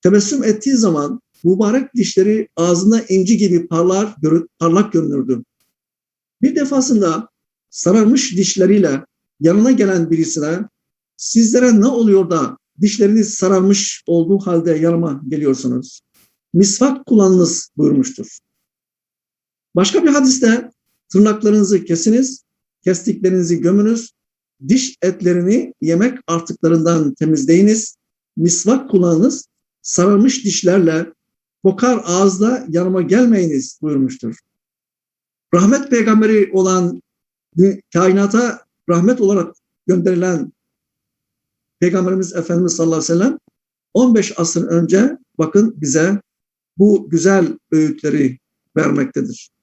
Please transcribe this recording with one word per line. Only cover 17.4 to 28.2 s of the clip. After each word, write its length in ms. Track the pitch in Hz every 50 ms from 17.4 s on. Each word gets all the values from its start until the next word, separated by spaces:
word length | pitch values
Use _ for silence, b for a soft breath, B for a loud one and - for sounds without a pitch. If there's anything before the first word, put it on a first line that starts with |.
| 175 - - - - - _
buyurmuştur. 640 | 147 147 143 151 139 131 131 - - - - - - _ _ _ _ _ _ _ _ _ _ _ _ _ _ _ _ _ _ _ _ _ _ _ _ _ _ _
Başka 280 | 170 185 196 - 392 359
bir 40 | 311
hadiste 640 | 285 285 269 262 254 - - 226 226 247 - - _ _ _ _ _ _ _ _
"Tırnaklarınızı 760 | - 185 208 214 208 214 214 208 208 214 202 190 208 185 -
kesiniz, 600 | - 170 165 - 220 220 240 262 262 - - _ _ _ _ _ _ _ _ _
kestiklerinizi 760 | 185 185 175 - - 190 - - 185 185 185 175 165 175 156
gömünüz, 520 | - 170 190 202 208 220 233 233 233 - _ _ _ _ _ _ _ _ _ _ 135 135
diş 280 | 208 262 - - - _ -
etlerini 720 | 185 180 - 190 180 175 175 175 185 214 269 - - - _
yemek 380 | - 156 165 170 208 254 262 - -
artıklarından 880 | - 165 170 170 - 165 - - 160 170 165 156 170 170 160 156 143 135
temizleyiniz, 840 | _ 156 160 156 147 135 139 165 180 202 208 220 220 214 - - _ _ _ _ _